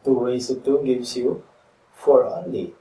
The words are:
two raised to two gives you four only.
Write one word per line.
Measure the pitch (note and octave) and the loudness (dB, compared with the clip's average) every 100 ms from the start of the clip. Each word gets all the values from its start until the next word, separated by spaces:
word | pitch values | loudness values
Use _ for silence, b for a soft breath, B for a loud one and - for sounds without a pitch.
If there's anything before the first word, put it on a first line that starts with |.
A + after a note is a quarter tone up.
two | C#3 B2 B2 | 2 0 0
raised | B2+ - | -4 -4
to | B2+ | -4
two | - C#3 | 0 0
gives | C3+ B2 A#2+ B2+ | 2 -2 -2 -2
you | B2+ - - _ _ _ _ | -2 -4 -12 _ _ _ _
four | - - C3 - | -2 4 4 4
only. | - - B2+ - - | -4 -6 -8 -8 -14